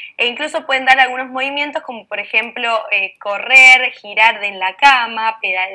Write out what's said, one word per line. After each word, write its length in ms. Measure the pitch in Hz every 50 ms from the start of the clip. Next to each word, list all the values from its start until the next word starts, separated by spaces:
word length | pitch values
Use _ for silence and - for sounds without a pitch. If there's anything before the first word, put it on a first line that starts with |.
| - - -
E 120 | - 233
incluso 380 | 240 240 285 302 302 330 311 -
pueden 200 | - 269 262 262
dar 140 | 262 262 269
algunos 280 | 262 254 247 254 262
movimientos 540 | 254 254 262 262 277 277 285 294 294 277 311
como, 260 | - - 254 277 -
por 120 | - 214 202
ejemplo, 680 | 202 - - 220 220 233 - 240 247 233 226 214 - -
eh, 240 | 208 196 190 190 - -
correr, 720 | - 208 202 196 - 233 262 262 262 262 254 254 254 247 -
girar 460 | - - 208 202 208 220 233 220 202
de 80 | 202
en 120 | 202 196 190
la 160 | 185 190 190
cama, 640 | - 285 285 269 247 233 226 226 220 220 220 220 -
peda-, 260 | - 196 185 185 185 196